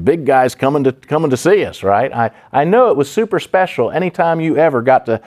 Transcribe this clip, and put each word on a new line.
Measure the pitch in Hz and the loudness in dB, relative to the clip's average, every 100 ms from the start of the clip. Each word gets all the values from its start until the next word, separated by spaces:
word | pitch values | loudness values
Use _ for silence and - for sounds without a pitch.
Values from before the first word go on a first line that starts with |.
big | 92 165 | -2 0
guys | 131 131 127 | 0 2 0
coming | - 135 147 | 0 -2 0
to, | 131 | -2
coming | - - 151 156 | -4 -4 -2 0
to | 127 | 0
see | 170 202 | 2 2
us, | 104 - | 0 -4
right? | 95 101 135 | 0 0 0
I, | 117 113 - _ | -2 -4 -4 _
I | 127 | -2
know | 160 233 240 | 2 2 2
it | 139 | 0
was | 143 | -2
super | 220 220 175 | -2 -2 -4
special | - 185 185 - 110 | -2 -2 -2 -2 -2
anytime | 160 180 - 170 165 | -2 -4 -2 -2 0
you | 160 135 | -2 2
ever | 160 123 | 2 2
got | 123 127 | 2 2
to | - 110 | 0 -4